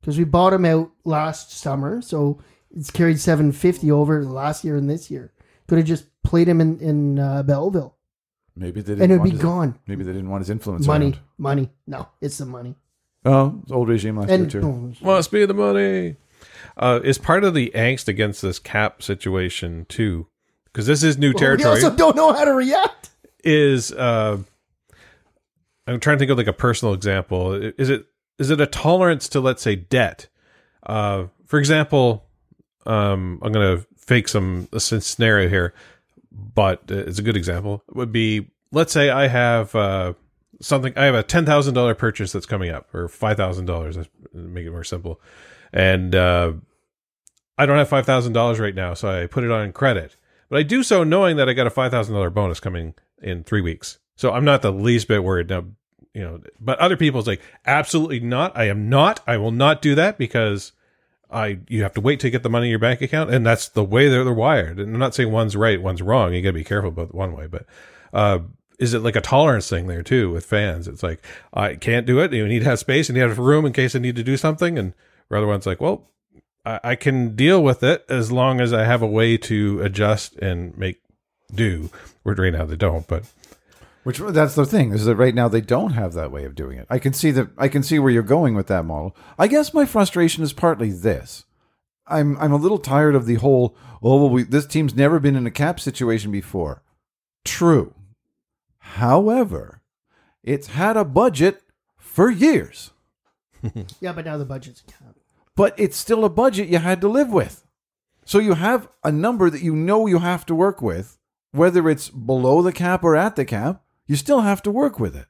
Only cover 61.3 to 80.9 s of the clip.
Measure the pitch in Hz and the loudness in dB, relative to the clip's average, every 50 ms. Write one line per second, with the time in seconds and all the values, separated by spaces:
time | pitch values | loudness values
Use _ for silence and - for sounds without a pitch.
61.3 | - 113 110 104 101 92 - _ 117 107 104 98 - - 101 127 151 131 - 131 | -6 -6 -4 -4 -6 -8 -10 _ -4 -2 -2 -2 -2 -2 0 0 0 0 0 -2
62.3 | 117 127 120 120 113 120 120 120 113 110 110 120 127 117 - 120 - 156 160 - | -2 0 -2 0 0 0 0 0 0 2 2 0 0 0 -4 -4 -2 -2 -2 2
63.3 | 117 131 117 117 117 113 - - _ 107 104 95 101 120 139 143 131 127 131 127 | 2 2 4 4 2 2 0 -4 _ -2 -2 2 4 4 6 6 4 4 2 0
64.3 | 120 113 110 139 156 131 90 80 85 95 101 104 110 117 135 131 - - 131 110 | 0 2 2 2 2 2 0 -2 -4 -8 -8 -6 -4 -2 -2 -2 0 0 -2 0
65.3 | 110 113 113 107 98 101 107 113 107 90 90 95 92 87 90 92 113 131 110 87 | 2 0 0 0 0 2 2 2 2 2 0 -4 -4 -4 -2 0 2 2 2 2
66.3 | 87 90 90 98 90 82 78 - 104 104 - 95 82 85 85 85 - 87 95 92 | 0 0 0 -2 -2 -2 -4 -4 -4 -2 -2 -4 -6 -6 -10 -10 -8 -8 -8 -8
67.3 | 80 73 76 78 85 85 - _ _ - - - _ - - _ - 98 104 104 | -8 -10 -14 -12 -12 -14 -14 _ _ -20 -20 -20 _ -20 -20 _ -2 2 2 2
68.3 | 98 90 85 87 - _ _ _ _ _ 127 120 113 120 110 117 107 113 110 - | 2 0 -2 -8 -16 _ _ _ _ _ -2 -2 0 0 -2 0 -2 -2 -2 2
69.3 | - 135 151 160 135 107 92 - - 85 87 92 87 85 85 - 135 127 113 92 | 2 4 4 4 4 0 -2 -4 -4 -4 -4 -6 -8 -8 -4 0 2 2 2 0
70.3 | 85 82 80 - - 104 104 101 82 82 85 90 69 - - 87 80 - _ - | -2 -4 -6 -2 -2 -2 0 -2 -4 -6 -10 -12 -12 -8 -8 -8 -8 -8 _ -20
71.3 | - - - _ - - 98 104 - - - - 117 120 120 120 123 127 165 185 | -20 -20 -20 _ -6 -4 -4 -4 -6 -6 -4 -2 -2 -2 0 2 2 2 2 2
72.3 | 139 117 107 101 113 117 110 143 - 143 - - 131 143 156 - 127 123 127 120 | 0 -2 -2 0 0 0 2 2 0 0 0 0 0 0 0 0 0 0 2 0
73.3 | 110 110 123 131 147 151 156 143 120 - 131 127 - 131 123 123 123 120 113 123 | 0 0 2 4 4 4 4 0 0 0 0 0 0 -2 -2 -2 -4 -4 -2 -2
74.3 | 135 135 - 160 156 151 175 175 170 151 101 92 92 _ _ _ _ _ _ _ | -2 0 0 -2 -2 0 -2 -2 -2 -2 -4 -6 -8 _ _ _ _ _ _ _
75.3 | - 101 107 104 104 98 95 98 92 - 123 160 196 - _ _ _ _ _ _ | -4 -2 0 0 -2 -2 -2 -6 -6 -4 -2 -4 -4 -4 _ _ _ _ _ _
76.3 | _ - _ _ _ _ _ 113 113 107 - 120 120 120 - 143 135 131 123 117 | _ -20 _ _ _ _ _ -10 -10 -8 -6 -6 -6 -2 -2 -2 0 0 -2 -2
77.3 | 110 107 131 151 190 190 160 139 127 - - 127 165 - _ - 135 127 117 110 | -2 2 4 4 6 6 6 4 2 2 2 2 2 0 _ -4 -4 -2 -2 -2
78.3 | 123 127 123 131 131 127 123 117 120 113 110 113 120 120 113 110 104 110 113 117 | 0 0 2 2 2 2 0 0 2 2 2 2 2 2 0 0 2 2 2 2
79.3 | 113 113 - - 113 104 104 101 101 101 - 101 95 98 104 104 107 101 - - | 2 0 0 -2 -2 0 0 0 0 -2 -2 -4 -2 0 0 0 0 0 -4 -10
80.3 | _ - - 95 90 85 87 87 - - 95 95 | _ -8 -6 -4 -4 -4 -6 -10 -10 -8 -8 -8